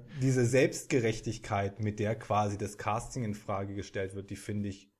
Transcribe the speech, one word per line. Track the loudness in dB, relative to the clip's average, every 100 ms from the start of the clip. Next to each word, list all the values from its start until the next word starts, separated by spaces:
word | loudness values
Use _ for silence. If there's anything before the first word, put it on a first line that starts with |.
| -4 0
diese | 2 4 6
Selbstgerechtigkeit, | 6 4 2 0 2 2 0 -4 -6 -2 0 0 0
mit | -4 0
der | 0 0
quasi | 0 2 2 0
das | -6 -4
Casting | -2 -2 -4 -4
in | -4
Frage | -4 -4 -4 -4
gestellt | -6 -6 -4 -4
wird, | -6 -8
die | -10
finde | -6 -4 -2
ich | -6 -14 _